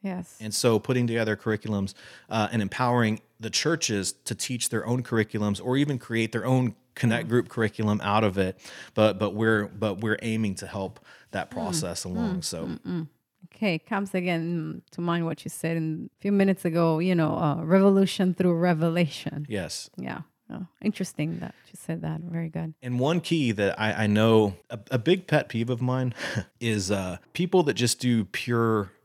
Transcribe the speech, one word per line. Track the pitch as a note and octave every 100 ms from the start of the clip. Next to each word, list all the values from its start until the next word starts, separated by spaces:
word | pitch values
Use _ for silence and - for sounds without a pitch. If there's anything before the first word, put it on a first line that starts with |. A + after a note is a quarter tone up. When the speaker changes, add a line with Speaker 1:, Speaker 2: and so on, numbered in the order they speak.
Speaker 1:
Yes. | G3 F3+ F3+ -
Speaker 2:
And | A2
so | G2+ B2 A2
putting | - B2+ A#2+
together | A#2 A2 G#2+
curriculums, | - G#2+ A2 G#2 G2 - - - _
uh, | A2+ G#2
and | A2+
empowering | G2+ - B2+ B2 A2+ G#2+ _ _
the | A2+
churches | - D3+ D#3+ - G#2 F#2 -
to | -
teach | A2 - B2 -
their | A2+ G#2+
own | B2
curriculums | B2 A#2 G#2 A2 G#2 G2+
or | B2+ C3
even | C#3+ C3+
create | - A2+ A2
their | A#2+ A#2
own | C3 B2 - _
connect | - A#2+ A2+
Speaker 1:
Yeah. | A2+
Speaker 2:
group | A#2+ -
curriculum | - A2 - G#2+ G#2
out | G2+ G#2
of | A2 F#2+
it. | F#2+ - - - -
But, | - A2 G2
but | G#2
we're, | G2+ A2+ A2 G#2
but | G#2 G#2+ F#2+
we're | A2 G#2+
aiming | A2+ A2+ A2 F#2
to | F#2+
help | G2+ F#2+ - - - _
that | G2+ E2
Speaker 1:
Mm. |
Speaker 2:
process | - - E3+ F#2 E2+
along. | F#2 F2+ A#3 F#2
Speaker 1:
Mm, |
Speaker 2:
So. | D#2+ E2+ D#2+
Speaker 1:
mm, | D#2
mm. | - - D#2+ _ _ _ -
Okay, | - A3 D#3+
comes | _ G#3 G3
again | F#3 F3+ E3+ E3 E3+ D#3 E3+ -
to | -
mind | E3+ E3+ E3
what | D#3+
you | -
said | - E3 E3
in | D#3+ D#3+ - _
a |
few | G3+
minutes | G3+ G3 F#3
ago, | F3+ E3 E3 D#3+
you | F3+
know, | F3+ D#3+ E3
uh, | D#3 D3
revolution | D#3+ F#3+ G3 G3 F#3+ - F#3+
through | F3 F3+
revelation. | E3+ F3+ E3 E3 E3 E3 - - D3 D3
Speaker 2:
Yes. | G#2 E2 - - -
Speaker 1:
Yeah. | - - - _ _
Oh, | - F3 _
interesting | - - F#3+ - D#3 E3
that | F3+ - _
you | -
said | - E3
that. | D#3+ D#3
Very | E3+ E3+ E3
good. | D#3+ E3 D#3
Speaker 2:
And | B2+ B2
one | C3 F3
key | - E3 C3
that | G#2 G2+ -
I, | A2 G#2
I | G#2+
know, | G#2 A2 A2 G#2+ F#2+ _
a, | A#2 -
a | B2+
big | A2+ F#3 F3
pet | D3+ C#3
peeve | A2+ A#2
of | B2
mine | B2+ B2+ B2+ A#2 - G#2+
<laughs> | F#2+ _
is, | A2+ G#2+ F#2
uh, | G2+ F#2 E2+ _
people | - F3 F#3
that | D3+
just | G#2+ A#2+ -
do | B2 A#2
pure | G2 - - A#2+ A#2 A2 G2 _